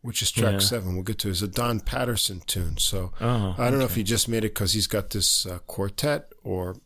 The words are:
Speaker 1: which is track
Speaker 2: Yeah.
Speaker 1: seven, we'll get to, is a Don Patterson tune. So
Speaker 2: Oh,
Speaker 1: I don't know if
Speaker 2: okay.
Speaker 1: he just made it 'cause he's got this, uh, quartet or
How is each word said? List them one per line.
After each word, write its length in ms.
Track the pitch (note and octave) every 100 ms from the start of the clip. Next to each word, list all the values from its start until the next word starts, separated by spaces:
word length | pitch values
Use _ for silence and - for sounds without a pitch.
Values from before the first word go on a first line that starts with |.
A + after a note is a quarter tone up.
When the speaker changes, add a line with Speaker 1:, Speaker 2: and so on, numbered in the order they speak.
Speaker 1:
which 220 | B2 A2
is 80 | A2
track 220 | - A#2
Speaker 2:
Yeah. 40 | G2
Speaker 1:
seven, 340 | G2 - F2+
we'll 80 | F2+
get 140 | F2+ -
to, 80 | G#2
is 120 | F#2
a 60 | G2+
Don 320 | F#2 A#2+ A2
Patterson 600 | - C3 B2 A2 - F#2 -
tune. 300 | - E2+ -
So 340 | - F#2+ F2+ -
Speaker 2:
Oh, 340 | A#2 B2 G2 F2+
Speaker 1:
I 100 | B2
don't 80 | C3+
know 60 | C3
if 60 |
Speaker 2:
okay. 80 | F#2+
Speaker 1:
he 40 |
just 240 | G2+ A2+ -
made 160 | A2+
it 100 | G#2+
'cause 180 | - G2
he's 140 | A2 G2+
got 240 | G#2+ -
this, 360 | G#2 - - F#2
uh, 120 | F2+ -
quartet 680 | - G2 G2+ C#3+ D3 - -
or 340 | - F#2+ F2+ F#2